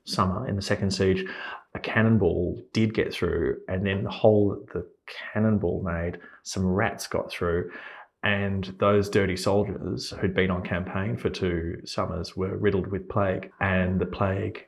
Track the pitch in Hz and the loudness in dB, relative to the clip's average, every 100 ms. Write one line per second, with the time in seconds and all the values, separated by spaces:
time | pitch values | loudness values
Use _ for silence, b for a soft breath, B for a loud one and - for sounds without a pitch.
0 | - - 95 92 127 101 - 101 98 - | -6 0 0 0 -2 -4 -2 0 0 2
1 | 95 92 - B B B - - - 113 | 2 2 0 B B B -14 -10 -2 2
2 | 113 110 92 85 87 - - 110 110 - | 6 6 4 2 0 -4 -4 0 2 2
3 | - - 87 82 80 - - 95 98 98 | -2 0 0 2 0 -2 -4 -2 0 0
4 | 104 - 110 104 101 - - 87 - _ | -4 2 6 6 4 0 -6 -8 -8 _
5 | - - - 110 110 104 87 - 92 85 | -16 -14 -8 0 2 2 0 0 -2 -2
6 | 87 87 B B - 95 95 95 110 - | -4 -6 B B -8 -2 0 2 0 -2
7 | - - - - 87 85 87 B B B | -4 -4 -4 -4 -2 0 -2 B B B
8 | B _ 104 101 101 98 92 - 101 104 | B _ 0 0 0 -2 -4 2 4 4
9 | 98 101 98 92 - 101 101 - 90 - | 4 2 2 0 2 2 2 -2 -6 -6
10 | - - 98 95 92 90 - 90 92 95 | -6 -4 0 2 2 0 -2 -4 -4 -4
11 | 101 120 - - 92 85 82 82 - - | -4 -2 -4 -2 -2 0 -2 -6 -8 -4
12 | 92 87 85 - 92 98 104 95 90 98 | -4 -4 -6 -4 -4 0 2 2 0 -4
13 | - 104 98 92 - - 98 92 90 92 | -2 0 0 0 -6 -2 2 2 2 2
14 | 90 - 98 95 101 - | 0 0 0 0 -4 -6